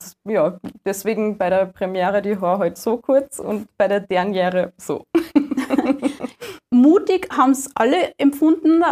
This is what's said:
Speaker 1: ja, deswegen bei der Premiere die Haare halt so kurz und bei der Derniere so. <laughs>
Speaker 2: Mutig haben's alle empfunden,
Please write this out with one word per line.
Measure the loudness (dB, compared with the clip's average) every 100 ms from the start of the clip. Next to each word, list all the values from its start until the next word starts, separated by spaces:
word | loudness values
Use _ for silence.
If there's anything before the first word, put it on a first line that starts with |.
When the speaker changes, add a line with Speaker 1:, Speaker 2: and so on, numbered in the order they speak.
| -16 -18
Speaker 1:
ja, | -6 -2 -2 -2 -14 -10
deswegen | -8 -6 -4 -4 -4 -2
bei | -2
der | 0 -2
Premiere | -4 -6 -2 -2 -2
die | -2 -4
Haare | -2 0
halt | -2 -4
so | -4 -4
kurz | 0 0 0 -10
und | -8 -8 -8 -2
bei | 0
der | 0
Derniere | -2 -2 -2 0 0 0 -4 -6
so. | -8 -8 -2
<laughs> | -4 0 0 0 -6 -4 -2 -2 -2 -4 -6 -14 -14 -18 -16 0
Speaker 2:
Mutig | 4 6 6 4 -2 -2 0
haben's | 2 2 -2
alle | -2 0 2 -2 0
empfunden, | 0 2 2 2 4 4 2